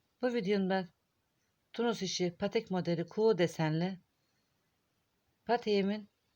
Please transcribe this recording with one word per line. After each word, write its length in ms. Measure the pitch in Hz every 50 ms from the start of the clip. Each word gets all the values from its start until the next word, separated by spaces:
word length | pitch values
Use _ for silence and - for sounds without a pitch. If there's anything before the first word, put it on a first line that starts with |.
| _ _ _ _
Bu 120 | - 254 240
videomda 540 | 240 196 185 208 202 190 180 190 190 185 180 _ _ _ _ _ _ _ _ _ _ _ _ _ _ _ _ -
tunus 280 | - 233 240 220 -
işi 360 | 196 175 - - 180 175 175 -
patek 340 | 202 202 - 233 220 -
modeli 360 | 185 185 175 170 170 170 170 -
kuğu 300 | - - 220 226 220 175
desenli 600 | 180 165 - - 165 156 156 160 175 185 196 175 - _ _ _ _ _ _ _ _ _ _ _ _ _ _ _ _ _ _ _ _ _ _ _ _ _ _ _ _
pateğimin 640 | - 226 240 240 220 208 202 190 196 208 214 208 - _ _ _ _ _